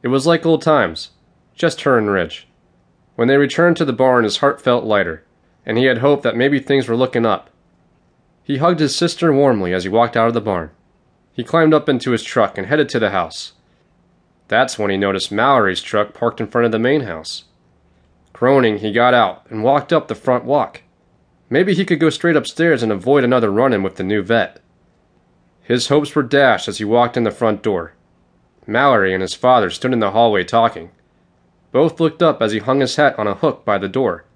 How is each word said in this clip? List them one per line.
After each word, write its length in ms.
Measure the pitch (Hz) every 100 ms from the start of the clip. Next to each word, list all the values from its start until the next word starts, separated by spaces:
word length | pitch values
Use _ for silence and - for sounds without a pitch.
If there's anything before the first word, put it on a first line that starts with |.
It 60 | 123
was 180 | 135 147
like 180 | 170 165
old 160 | 160
times, 500 | 160 151 95 82 - _ _ _ _ -
just 260 | 170 -
her 160 | 147 123
and 140 | 104
Ridge. 360 | 98 85 - - _ _ _ _ _ _ -
When 120 | 120
they 100 | 139
returned 400 | 143 151 175 170
to 80 | 151
the 80 |
barn, 300 | 120 131 123
his 140 | 110 -
heart 240 | 143 -
felt 220 | - 123
lighter, 400 | 110 104 87 78 _ _ _ _ -
and 120 | 110
he 80 | 131
had 140 | 117
hoped 240 | 135 139
that 120 | 123 113
maybe 240 | 135 143
things 280 | 135 139 120
were 80 | 117
looking 300 | 127 123 113
up. 240 | 95 - _ _ _ _ _ _ _ _ _
He 140 | - 139
hugged 240 | 165 170
his 140 | 147 -
sister 360 | 170 - 170
warmly 420 | 139 139 110 90
as 100 | 92
he 60 | 92
walked 280 | 110 117 117
out 100 | 113
of 60 |
the 80 | 117
barn. 280 | 107 90 80 _ _ _ _ _ _
He 120 | -
climbed 300 | 120 165 160
up 160 | 156 151
into 220 | 131 131
his 120 | 117
truck 340 | - - 101 -
and 100 | 92
headed 220 | 151 139
to 100 | 127
the 100 | 107
house. 440 | 95 80 - - _ _ _ _ _ _ _ _ _ _
That's 300 | 110 131 -
when 140 | 104
he 60 | 98
noticed 340 | 101 98 -
Mallory's 500 | 104 127 135 98 90
truck 320 | - 107 104
parked 260 | - 117 -
in 60 | 107
front 180 | 123 117
of 60 |
the 60 | 110
main 240 | 120 151
house. 440 | 113 80 78 - _ _ _ _ _ _ _ _ _
Groaning, 440 | - 123 139 117 104
he 140 | 107
got 240 | 107 123 123
out 320 | 101 - _
and 140 | 113
walked 280 | 113 143 139
up 160 | 165 -
the 80 | 107
front 280 | - 123
walk. 380 | 120 143 110 - _ _ _ _ _ _ _
Maybe 260 | 127 185 175
he 100 | 190
could 140 | 165
go 100 | 160
straight 260 | - 170 151
upstairs 460 | - - 165 139
and 100 | 113
avoid 320 | 101 117 143
another 280 | 123 127 110
run-in 320 | 101 135 107
with 120 | 95 -
the 80 |
new 200 | 95 104
vet. 360 | 92 117 95 - _ _ _ _ _ _ _ _ _ _
His 260 | - 123 -
hopes 260 | 143 147 151
were 80 |
dashed 440 | 123 139 135 101 -
as 120 | 101
he 60 | 104
walked 300 | 117 120 123
in 80 |
the 80 | 110
front 300 | - 113 107
door. 320 | 110 92 80 _ _ _ _ _ _ _ -
Mallory 480 | 113 139 120 95
and 80 | 92
his 140 | 92 -
father 340 | 127 127 95
stood 240 | 87 127
in 60 | 127
the 120 | 104
hallway 320 | 104 117 101
talking. 460 | 90 117 113 - 85 _ _ _ _ _ _ _ _
Both 280 | 127 160 160
looked 220 | 165 160
up 200 | 165 -
as 100 | 110
he 80 | 107
hung 200 | 107 139
his 160 | 151 -
hat 220 | 147 -
on 100 | 107
a 80 | 95
hook 280 | 156 - -
by 120 | 101
the 100 | 95
door. 380 | 127 120 85 _